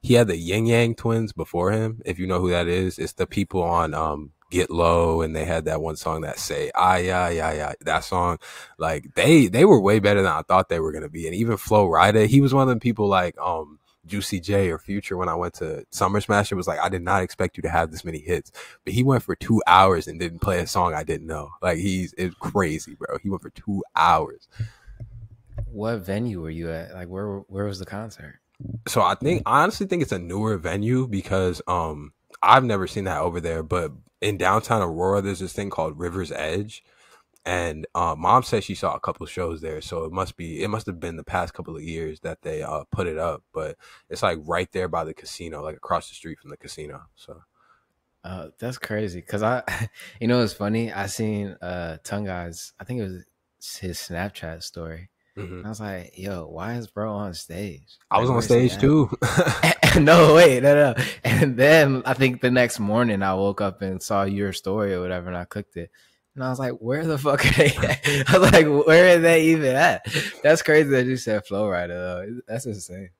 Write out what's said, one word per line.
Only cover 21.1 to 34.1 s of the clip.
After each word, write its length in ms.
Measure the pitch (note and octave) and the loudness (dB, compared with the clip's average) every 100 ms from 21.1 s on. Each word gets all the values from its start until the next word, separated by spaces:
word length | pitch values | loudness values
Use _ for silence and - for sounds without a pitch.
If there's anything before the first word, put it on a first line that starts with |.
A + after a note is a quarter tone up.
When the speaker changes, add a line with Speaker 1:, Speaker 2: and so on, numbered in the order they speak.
| D#2 D#2+ | -8 -6
Speaker 1:
know. 240 | D#2 D2 - | -10 -12 -6
Like, 160 | F2+ E2 | -4 -2
he's, 380 | G2 F#2 F2 - | -2 -2 -4 -6
it's 180 | F#2 - | -8 -6
crazy, 580 | D#2+ G#2 F2 D#2 - | -4 -2 -2 -4 -10
bro. 240 | - - - | -14 -10 -8
He 60 | G2 | -8
went 140 | F#2+ | -8
for 80 | - | -10
two 340 | - - G2 - E2 | -14 -8 -8 -6 0
hours. 520 | E2 D#2+ D#2 - _ - A2+ _ - - - - - - _ - - | 2 2 -2 -12 _ -12 -12 _ -20 -20 -18 -18 -20 -20 _ -12 -12
Speaker 2:
What 280 | G#2 A2 A2+ | -8 -6 -6
venue 420 | F#2 G2+ A#2+ F#2 | -4 -4 -4 -6
were 100 | D#2+ | -8
you 200 | D#2+ E2 | -8 -8
at? 240 | D#2+ E2 | -8 -10
Like, 140 | F#2 F2 | -14 -12
where, 320 | F#2+ G#2 G2 G2 | -8 -8 -8 -10
where 180 | F#2+ G2+ | -6 -6
was 120 | G2 | -6
the 40 | |
concert? 560 | F#2+ G2+ A2 - D2+ - _ _ A2+ A2+ - | -12 -12 -12 -16 -20 -20 _ _ -12 -10 -2
Speaker 1:
So 160 | A#2+ | 2
I 120 | F2+ | 2
think, 280 | G2+ C3+ F3 | 2 0 -2
I 180 | - C3 | 2 2
honestly 240 | F3 - G3 | 2 0 -4
think 160 | F3 | -2
it's 100 | C3+ | -2
a 60 | F#2+ | -4
newer 380 | F2 F#2+ A2 G2+ | -4 -4 -2 -2
venue 500 | E2 G2 G#2+ B2+ C3 | -4 -2 0 0 0
because, 540 | G2 - F#2+ F#2 F2 - | -4 -2 0 0 -4 -4
um, 440 | F2+ D#2+ D2+ D2+ _ _ - | -2 -2 -8 -14 _ _ 0
I've 220 | F#2 B2+ | 6 6
never 220 | B2+ G2+ F2+ | 6 -2 -2
seen 180 | G#2+ | -6
that 160 | F#2+ D2+ | -6 -2
over 200 | F#2 F2 | -4 -4
there, 220 | E2 E2 | -6 -6
but 300 | D#2 F2+ D#2+ B1+ _ | -4 -4 -4 -10 _